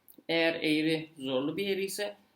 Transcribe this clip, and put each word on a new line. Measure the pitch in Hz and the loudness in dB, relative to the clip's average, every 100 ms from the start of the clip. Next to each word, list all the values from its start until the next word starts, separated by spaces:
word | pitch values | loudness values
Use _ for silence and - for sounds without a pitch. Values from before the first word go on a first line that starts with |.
| _ - - | _ -14 -4
eğer | 165 165 | 2 2
eğri | 165 160 151 156 160 156 - | 2 2 2 2 0 -2 -8
zorlu | 135 131 143 165 | -2 0 0 -2
bir | 202 | -2
eğri | 190 | 0
ise | 196 - 208 - _ | -2 -4 -6 -8 _